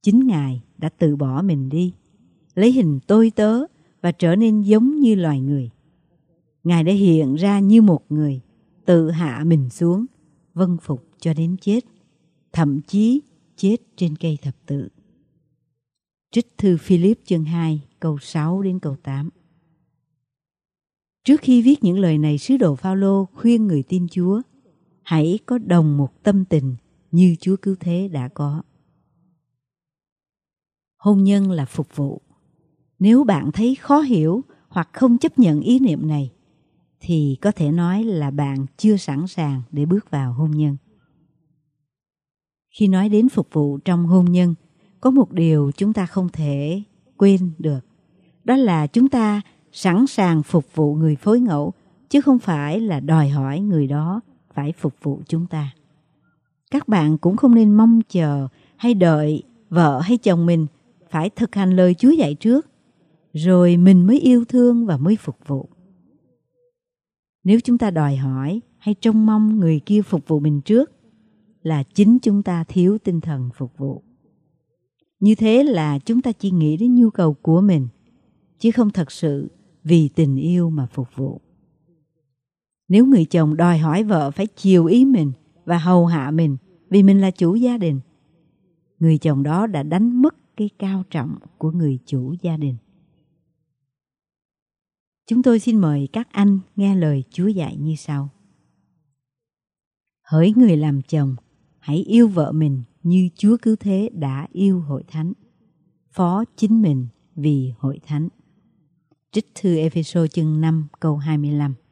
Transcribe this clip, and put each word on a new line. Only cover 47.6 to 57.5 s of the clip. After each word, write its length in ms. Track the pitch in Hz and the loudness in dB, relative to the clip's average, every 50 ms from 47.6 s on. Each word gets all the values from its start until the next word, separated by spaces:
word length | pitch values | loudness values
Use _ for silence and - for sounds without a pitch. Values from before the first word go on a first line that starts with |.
| 160 156 143 131 - _ _ _ _ _ _ _ _ _ _ _ _ | -6 -6 -6 -6 -8 _ _ _ _ _ _ _ _ _ _ _ _
Đó 120 | - 254 | 0 0
là 300 | 269 262 208 175 160 151 | 2 2 2 0 0 -2
chúng 220 | 147 - 233 254 277 | 0 2 2 2 2
ta 320 | 277 240 220 214 208 208 202 _ _ _ _ _ | 2 0 0 0 -2 -4 -6 _ _ _ _ _
sẵn 340 | _ - - 190 170 202 262 | _ -6 -2 0 2 2 0
sàng 360 | 269 - - 196 180 165 156 | 0 0 0 0 2 2 0
phục 320 | 147 - - 165 143 _ _ | -2 0 -2 -2 -2 _ _
vụ 200 | 156 156 147 147 | -2 -2 -2 0
người 220 | 156 160 156 147 | 0 0 0 -2
phối 240 | 139 - 208 220 247 | -2 -2 0 0 0
ngẫu, 320 | 247 226 160 147 147 147 - _ _ _ _ _ _ _ | 0 0 -2 -4 -4 -6 -10 _ _ _ _ _ _ _
chứ 120 | - 285 | -2 0
không 180 | 277 285 262 240 | 2 2 0 2
phải 420 | - - 165 147 143 147 160 214 | 0 -2 -4 -4 -4 -4 -4 -4
là 200 | 226 214 170 139 | -4 -4 -4 -4
đòi 280 | 139 143 160 160 147 139 | -2 0 2 2 2 2
hỏi 320 | 143 143 135 135 139 170 | 0 -2 -4 -4 -4 -4
người 260 | 202 208 185 156 143 | -4 -2 -2 -2 -2
đó 340 | 131 143 147 156 165 190 226 _ _ _ _ _ _ _ | -2 -2 -4 -4 -4 -6 -8 _ _ _ _ _ _ _
phải 180 | - 143 147 | -8 -8 -8
phục 220 | 170 _ - 147 - _ | -8 _ -8 -8 -8 _
vụ 180 | - 151 139 - - _ | -8 -8 -8 -8 -8 _
chúng 180 | - 165 175 | -6 -6 -6
ta. 280 | 175 - 156 147 139 - _ _ _ _ _ _ _ _ _ _ _ _ _ _ _ _ _ _ _ | -6 -8 -8 -8 -10 -12 _ _ _ _ _ _ _ _ _ _ _ _ _ _ _ _ _ _ _
Các 180 | - 285 - - | -6 -6 -2 0
bạn 300 | 214 180 151 151 156 151 | 0 0 2 0 0 0
cũng 180 | - 175 190 | 0 -2 0
không 180 | 240 - 254 | 2 4 4